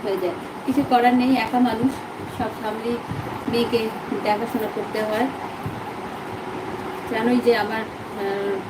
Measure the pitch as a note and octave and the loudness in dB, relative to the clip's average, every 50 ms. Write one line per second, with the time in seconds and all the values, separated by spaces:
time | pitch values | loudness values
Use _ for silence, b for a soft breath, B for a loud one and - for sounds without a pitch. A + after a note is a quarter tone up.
0 | - G#3+ G3 F3+ F3+ F3 - - - - - - - - B3+ C#4 C#4 - B3+ A#3+ | -4 -2 -2 0 0 -2 -2 -4 -6 -10 -10 -8 -4 -2 0 0 2 4 6 6
1 | A#3+ B3 B3 B3 B3 B3+ C4 B3 A3+ - - B3 B3 A#3+ A3 A3 A#3+ C4+ C4+ - | 6 6 6 6 6 6 4 4 2 2 2 4 4 4 4 4 2 2 0 -2
2 | - - - - - - - - A#3+ A3 - - A#3 A3 G#3+ A3 A3+ A#3 A#3+ A#3 | -6 -10 -10 -8 -8 -6 -4 -4 -4 -4 -4 -4 -4 -4 -4 -2 -2 -2 -2 -2
3 | - - - - - - - - - - A#3 A#3 A#3 A#3 A#3+ A#3 A3 A3 G#3+ - | -4 -6 -6 -6 -6 -6 -6 -6 -2 0 2 2 2 4 2 2 0 0 -4 -6
4 | - - - G3+ - G#3 G#3 G#3 A#3 A3+ - A3+ G#3+ G3+ - A3 G3+ F#3+ - G#3+ | -6 -4 -4 0 2 2 2 2 0 0 -2 -2 -2 -2 -2 -4 -4 -4 -2 -2
5 | G#3+ G#3+ G#3+ A3 B3 C4+ - - - - - - - - - - - - - - | 0 0 2 2 0 0 -2 -4 -8 -8 -8 -8 -6 -6 -6 -6 -8 -8 -8 -8
6 | - - - - - - - - - - - - - - - - - - - - | -8 -8 -8 -8 -8 -8 -8 -8 -8 -8 -6 -6 -6 -6 -6 -6 -6 -6 -8 -8
7 | - - A#3 A3 A3+ A#3+ B3 B3 A#3 A#3 A3+ G#3+ G#3 G#3 A3 A3 A3 - - - | -6 -4 -2 2 4 4 4 6 8 6 6 6 4 0 0 -2 -4 -6 -8 -10
8 | - - - G#3+ G3+ G3 G3 G3+ G3+ G3+ G3 F#3+ - | -10 -10 -6 -4 -2 -2 0 0 0 0 -2 -2 -2